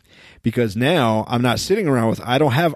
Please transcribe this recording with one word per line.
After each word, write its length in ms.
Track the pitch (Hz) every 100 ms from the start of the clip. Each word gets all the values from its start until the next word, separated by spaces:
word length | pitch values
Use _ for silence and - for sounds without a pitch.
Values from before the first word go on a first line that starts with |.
| _ - - -
Because 340 | 117 123 113
now 480 | 101 131 175 117 110 98
I'm 160 | 123
not 160 | 123 110
sitting 280 | - 208 170
around 220 | 127 113
with, 120 | -
I 140 | 117 131
don't 140 | 151
have 200 | 117 170